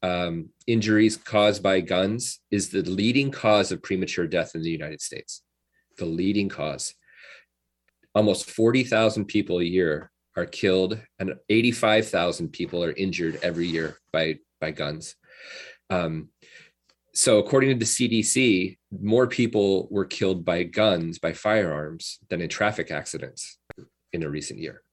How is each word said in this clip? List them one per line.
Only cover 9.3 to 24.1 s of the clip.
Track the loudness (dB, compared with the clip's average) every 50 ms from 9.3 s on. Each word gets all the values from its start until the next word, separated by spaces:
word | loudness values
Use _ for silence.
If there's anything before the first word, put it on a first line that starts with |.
| -2 -2 0 0 0 0
a | 0
year | 0 2 2 2 2 0 -2 -6 -14 _ _ _ _ _ -6
are | -6
killed | -6 -6 -2 0 2 4 4 2 0 -2 -6 -10 _ _ _
and | -6 -6 -6 -8 _ _
eighty-five | 2 4 4 2 0 2 2 4 4 4 2 2
thousand | 0 0 0 0 -2 -4 -6 -8
people | -6 -8 -8 -6 -4 -2 -2
are | -2
injured | -2 -2 -4 -4 -2 -2 -2 -4 -4 -2
every | -4 -2 -2 -2 -2
year | -2 -2 -2 -4 -4 -6 _ _ _ -2
by, | -2 0 0 -2 -6 _ _ _ _
by | -8 -8
guns. | -6 -6 -6 -6 -6 -8 -12 -16 -18 _ _ _ -20 -20 -20 -20 -18 -18 -18 -20 -20 _ _ _
Um, | -2 -2 -2 -2 -4 -6 -10 -12 _ _ _ -20 -20 -20 -20 _ _ _ _ _ _ _ _ _ _
so | 0 4 6 6 6
according | 6 6 4 4 4 4
to | 2 2
the | 0
C | -2 0 0 0 2
D | 2 2
C, | 2 2 2 4 4 6 4 4 2 -2 -6 _ _ _ -12 -6
more | -2 2 4 4 4 4
people | 2 0 0 2 2 2 4 4 4 2 0 -2
were | -2 -4 -2
killed | -2 -2 -2 0 0 0 0 0
by | -2 0 0 -2
guns, | -4 0 2 2 4 4 2 0 -4 -6 -4
by | -4 -4 -4
firearms, | -2 -2 0 2 2 2 0 -2 -4 -6 -8 -10 -12 -12 -14 -14 -14 _ _
than | -6 -6
in | -4 -6
traffic | -2 -2 -2 -2 0 -4 -6 -6
accidents | -6 -8 -8 -8 -10 -10 -10 -12 -12 -14 -16 -16 -16 _ _ _ -20 -20 -20 _ _ _ _ _